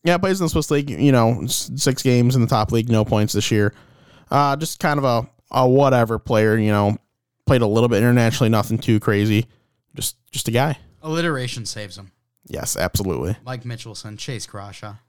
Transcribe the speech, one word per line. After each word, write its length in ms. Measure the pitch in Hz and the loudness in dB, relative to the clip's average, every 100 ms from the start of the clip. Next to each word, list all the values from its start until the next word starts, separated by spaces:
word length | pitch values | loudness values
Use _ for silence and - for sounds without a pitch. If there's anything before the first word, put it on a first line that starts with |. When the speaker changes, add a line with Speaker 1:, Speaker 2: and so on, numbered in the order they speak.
Speaker 1:
yeah, 140 | 170 175 | 2 0
plays 220 | 190 190 | 0 0
in 60 | 165 | 0
the 40 | |
Swiss 200 | 165 - | -2 0
League, 200 | 147 143 | -2 -2
you 220 | 82 139 | 2 4
know, 300 | 127 113 120 | 6 4 2
s-, 260 | 127 - - 131 | -4 -6 -6 -2
six 260 | - 127 | -2 0
games 320 | 135 123 120 | 2 4 4
in 60 | 127 | 2
the 80 | 113 | 2
top 240 | 117 107 | 2 0
league, 160 | 113 117 | -2 2
no 160 | 110 | 0
points 300 | 107 107 104 | 2 0 0
this 160 | 104 - | -2 0
year. 220 | 110 104 - _ _ _ - _ | 0 0 -4 _ _ _ -20 _
Uh, 260 | 139 143 143 | 0 2 -2
just 240 | 160 - | -6 -4
kind 180 | 165 143 | -2 0
of 60 | |
a, 240 | 135 117 - _ _ | 0 0 -4 _ _
a 180 | - 127 | 0 4
whatever 500 | 131 139 127 113 110 | 4 4 4 2 -2
player, 400 | - 110 107 110 | 0 2 4 2
you 120 | 107 | 2
know. 260 | 104 104 107 _ _ _ _ - | 2 2 0 _ _ _ _ 0
Played 160 | 127 | 2
a 40 | 110 | 2
little 220 | 110 120 | 2 2
bit 100 | 107 | 4
internationally, 520 | 120 123 117 - 113 | 4 4 2 2 0
nothing 280 | 110 101 110 | 2 0 -4
too 220 | - 110 | 0 0
crazy. 460 | - 104 107 107 117 _ _ _ _ | 2 0 2 0 -2 _ _ _ _
Just, 220 | - - - _ | -10 -10 -10 _
just 160 | - - | -8 -2
a 20 | |
guy. 260 | 117 151 - - _ | 0 -2 -4 -12 _
Speaker 2:
Alliteration 640 | 156 165 170 135 123 120 | -8 -4 -4 -4 -6 -10
saves 320 | 104 110 101 92 | -12 -12 -14 -18
him. 140 | 98 _ _ _ - | -20 _ _ _ -14
Speaker 1:
Yes, 300 | 71 - - | -10 -6 -4
absolutely. 600 | 90 - 95 67 76 110 | -4 -2 -4 -4 -4 -6
Speaker 2:
Mike 180 | 127 127 | -10 -12
Mitchelson, 560 | 123 117 117 101 110 104 | -12 -14 -14 -16 -16 -14
Chase 280 | - 117 - | -12 -12 -12
Crawshaw. 500 | 104 101 - 107 104 | -14 -16 -14 -16 -16